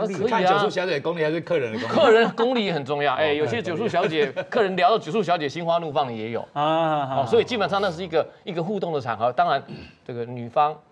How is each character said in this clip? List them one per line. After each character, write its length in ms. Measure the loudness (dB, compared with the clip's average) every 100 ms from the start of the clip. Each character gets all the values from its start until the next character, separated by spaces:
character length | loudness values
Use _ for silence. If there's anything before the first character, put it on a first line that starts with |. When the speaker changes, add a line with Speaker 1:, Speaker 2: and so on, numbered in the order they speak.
| -2
Speaker 1:
力？ 60 |
Speaker 2:
那 40 | -2
可 60 |
以 20 | 0
啊。 40 |
Speaker 3:
看 160 | 2 4
酒 140 | 4
促 100 | 2
小 160 | 0 -2
姐 60 |
的 100 | -2
功 160 | -2 0
力 60 |
还 80 | 0
是 100 | -2
客 160 | -2 -2
人 160 | -2
的 60 | -4
功 100 | -2
力？ 40 | 4
Speaker 2:
客 160 | 6
人 180 | 6 4
功 220 | 2 0
力 120 | 2 0
也 80 |
很 100 | -2 -2
重 160 | 0
要。 120 | 0
Speaker 1:
哦。 40 | 2
Speaker 2:
哎， 160 | 2
有 120 | 2 0
些 140 | -2
酒 140 | -4 -2
促 120 | -2
小 180 | 0 0
姐， 200 | 0 0
Speaker 1:
对， 80 |
对， 0 |
对。 100 | -2
Speaker 2:
客 180 | -4 0
人 140 | 0 4
聊 140 | 4
到 100 | 4
酒 120 | 0
促 120 | -2
小 140 | 0 0
姐 120 | -2
心 160 | -4 0
花 140 | 0
怒 120 | 0
放 140 | -2 -2
的 80 |
也 180 | -4 -6
有。 100 | -6 -6
Speaker 1:
啊， 80 | -2
啊， 380 | 0 2 2 0
啊。 160 | -2 -2
Speaker 2:
哦， 40 | 2
所 160 | 2
以 20 |
基 140 | 2 0
本 100 | -2
上 140 | 0
那 80 | -2
是 140 | -4
一 40 | -2
个， 200 | -2 -2 -6
一 100 | -10
个 100 | -6
互 160 | -4 -4
动 140 | -4
的 80 | -4
场 160 | -4 -2
合。 140 | 0
当 180 | 2 2
然， 140 | 0 -4 -16 -18 -20 -12
这 80 |
个 120 | -8 -8
女 220 | -8 -4
方 300 | 2 2 0 _